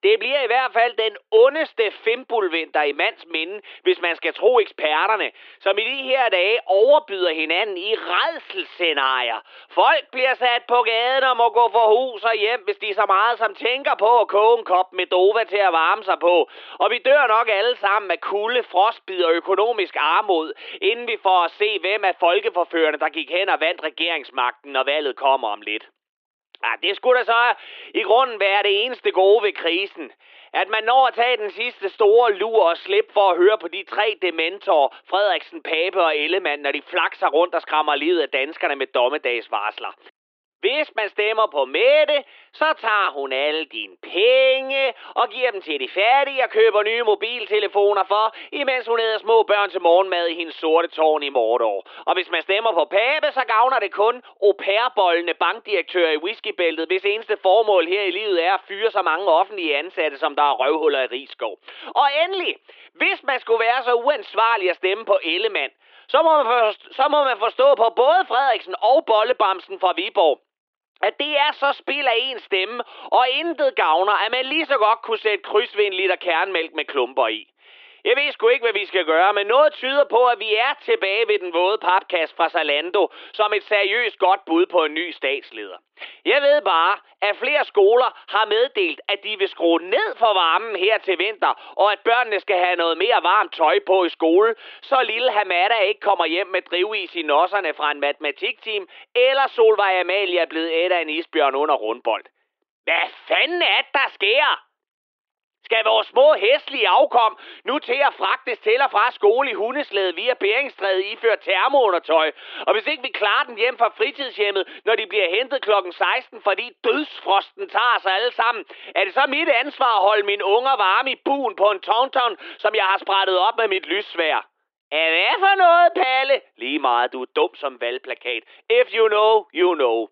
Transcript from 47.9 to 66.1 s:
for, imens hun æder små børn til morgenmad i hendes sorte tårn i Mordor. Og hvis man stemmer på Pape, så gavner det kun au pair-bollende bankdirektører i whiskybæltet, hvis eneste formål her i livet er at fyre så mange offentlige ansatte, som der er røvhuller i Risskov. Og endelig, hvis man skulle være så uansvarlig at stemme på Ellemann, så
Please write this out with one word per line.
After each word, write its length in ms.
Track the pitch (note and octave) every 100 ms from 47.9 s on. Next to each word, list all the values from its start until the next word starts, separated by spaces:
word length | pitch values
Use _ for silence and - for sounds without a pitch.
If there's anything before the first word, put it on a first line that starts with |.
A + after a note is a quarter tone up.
| G3+
for, 300 | F#3 G#3 A3 - -
imens 340 | D4 C#4 B3+ A3+
hun 140 | A#3
æder 180 | A3+ A3
små 240 | G3 A3+
børn 280 | G#3 G#3 G3+
til 120 | F#3+
morgenmad 440 | F3 E3+ F#3+ F3+ E3+
i 60 |
hendes 200 | E3 E3
sorte 340 | C#3+ D#3+ D#3+ E3+
tårn 340 | - D#3+ D#3
i 60 | C#3+
Mordor. 580 | C#3 A2+ A#2+ A2+ G2+ - - -
Og 80 |
hvis 160 | F3 E3+
man 120 | E3+
stemmer 300 | D#3+ G3 A3+
på 120 | E3+
Pape, 480 | D3+ F#3+ A#3 D4+ D4+
så 120 | C4+ B3+
gavner 320 | A3 B3 C4
det 140 | G3+
kun 300 | F#3+ G#3+ B3 - _
au 100 | G3+
pair-bollende 840 | F#3+ - G3+ B3 A3+ F#3 E3+ E3+
bankdirektører 800 | D#3+ E3+ G#3+ A3 G3 D#3+ F#3 E3
i 40 | D#3
whiskybæltet, 720 | E3+ A3+ G#3+ G3+ E3+ D#3+ E3
hvis 180 | F#3
eneste 320 | G3+ G#3+ A3+ G#3+
formål 440 | F#3+ G3 A3 G3 E3
her 160 | F#3+
i 80 | G3
livet 340 | F3+ G#3+ F3
er 100 | E3
at 60 | F#3+ -
fyre 220 | G3 A3
så 120 | G3+
mange 260 | F3+ D#3+ G3
offentlige 480 | D#3+ F#3+ G#3 D#3+ C#3+
ansatte, 420 | E3+ F#3 D#3 C#3
som 180 | D#3 C#3+
der 60 |
er 120 | D3
røvhuller 480 | B2 C3 D#3 D3+ C#3
i 40 | B2+
Risskov. 520 | B2+ C#3 - A2+ F#2+ - - -
Og 120 | - C#4+ C#4+
endelig, 320 | F4 F#4+ C4+ - _ - -
hvis 280 | E3 F4 F#4+
man 180 | - C4
skulle 200 | - A3+
være 220 | A3+ B3
så 100 | A#3+
uansvarlig 760 | A#3+ A#3+ D4 G3+ G3 A3+ A#3 F3+
at 60 | E3
stemme 280 | F#3 G3+
på 140 | A3 F#3+
Ellemann, 500 | D#3+ E3+ A3 F3+ C3+ _ _ -
så 140 | _